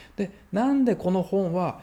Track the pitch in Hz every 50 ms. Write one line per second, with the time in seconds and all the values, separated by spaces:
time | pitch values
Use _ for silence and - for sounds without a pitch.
0 | - - - - 202 - - - - - - 196 240 269 277 277 262 240 190 -
1 | - 180 185 190 175 185 - 196 196 175 165 180 180 151 - -